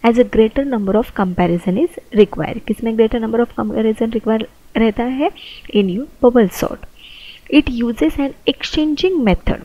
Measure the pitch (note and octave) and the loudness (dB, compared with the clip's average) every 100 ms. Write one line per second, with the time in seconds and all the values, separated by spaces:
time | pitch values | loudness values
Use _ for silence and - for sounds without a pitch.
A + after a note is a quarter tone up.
0 | A#3 A#3 A3 G#3+ A3 - C#4 B3 G3 G3+ | 2 4 2 4 2 2 -2 -2 0 0
1 | - - F#3+ F3+ F3+ E3+ F3+ F#3 F4 - | 0 -2 -2 0 0 0 0 0 -2 -4
2 | - G#3 G3+ - D#3 A#3 - G#3+ A3+ A3 | -6 2 2 2 -6 -6 -6 -4 -4 0
3 | A3 A#3 A3+ A3+ A#3+ - G#3+ G#3+ A3 A3 | 2 2 -2 -2 -2 -2 -4 -2 0 0
4 | A3+ A3+ G#3+ A3 A3 - - - A3+ G#3 | -2 -2 -2 -2 -2 -14 -8 0 0 0
5 | A#3+ C4 D#4 - - - - G#3 G3 F3+ | -4 0 -2 -4 -20 -20 -2 0 0 -2
6 | D4 - B3 A#3+ G3 - - - - - | -6 2 4 4 2 0 -6 -6 -16 -20
7 | - - - - - C#4+ D4 A#3+ A#3 A3+ | -20 -20 -20 -20 0 2 2 -2 -4 0
8 | D#4 - C#4 - - - - - D#4 D4 | -2 0 -6 -4 -4 -4 -4 -2 -2 0
9 | F#4 F#4 A#3 F3 - - | 0 0 2 0 -2 -6